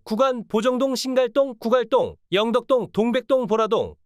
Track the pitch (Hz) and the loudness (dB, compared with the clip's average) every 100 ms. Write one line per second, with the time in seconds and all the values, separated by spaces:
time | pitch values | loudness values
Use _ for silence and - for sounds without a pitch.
0 | - 220 269 254 202 220 233 254 269 254 | -6 0 0 0 -4 -2 0 0 -2 -2
1 | 262 254 247 277 277 233 233 254 233 254 | -2 0 0 0 -2 -2 0 0 2 0
2 | 117 - _ 180 220 233 - 262 190 - | 0 -6 _ 0 0 -2 0 0 0 -2
3 | 233 247 - 262 226 214 220 208 95 76 | 0 -2 0 0 2 0 2 0 -2 -8